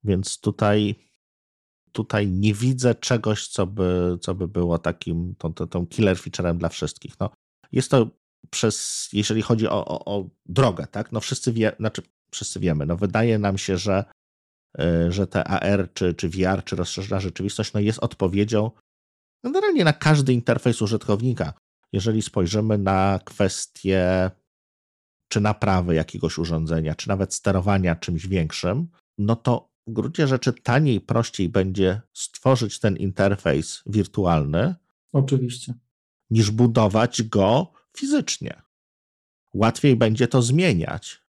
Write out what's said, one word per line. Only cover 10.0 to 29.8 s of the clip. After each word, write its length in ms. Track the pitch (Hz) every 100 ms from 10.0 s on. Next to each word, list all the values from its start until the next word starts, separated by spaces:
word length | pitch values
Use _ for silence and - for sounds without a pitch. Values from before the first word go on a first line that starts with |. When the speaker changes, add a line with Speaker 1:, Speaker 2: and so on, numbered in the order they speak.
Speaker 1:
o 240 | - 101 92 _ -
drogę, 400 | 90 131 85 80
tak? 260 | 101 110
No 80 | 113
wszyscy 320 | - 135 -
wie-, 240 | 113 107 -
znaczy 240 | 110 - - _ _
wszyscy 300 | - - 95
wiemy, 260 | 92 76 73
no 100 | 87
wydaje 420 | 101 107 117 110
nam 200 | 101 98
się, 180 | - 92
że, 260 | 101 95 - _ _ _ _ _ _ -
y, 320 | 82 85 85
że 140 | 95 95
te 180 | 98 -
A 120 | 98
R 320 | 95 101 90
czy, 200 | - 90
czy 140 | 85 90
V 220 | 90 92
R, 140 | 95
czy 120 | - 90
rozszerzona 440 | 87 - 101 98
rzeczywistość, 520 | 92 - 98 - 104
no 80 | 104
jest 180 | 104 110
odpowiedzią 720 | 117 - 95 98 104 110 107 - _ _ _ _ _ _
generalnie 400 | 240 349 415 320
na 80 | 165
każdy 400 | 147 156 151 135
interfejs 500 | 123 117 123 127 113
użytkownika. 680 | 104 113 - 104 123 120 82 - _ _ _
Jeżeli 300 | 98 104 110
spojrzymy 560 | - - 87 107 110 107
na 420 | 95 95 95 95
kwestię 1040 | - - 98 - - - 98 95 90 92 92 - _ _ _ _ _ _ _ _ _
czy 120 | 110
naprawy 540 | 104 104 101 92 87
jakiegoś 440 | 80 78 - 80 -
urządzenia, 560 | 82 82 80 82 78
czy 140 | 78 -
nawet 260 | 98 95
sterowania 640 | - - 95 92 98 90 82
czymś 300 | - 82 92
większym, 640 | 95 80 - 90 113 170 _ _ -
no 180 | 101 113
to 340 | - 120 _ _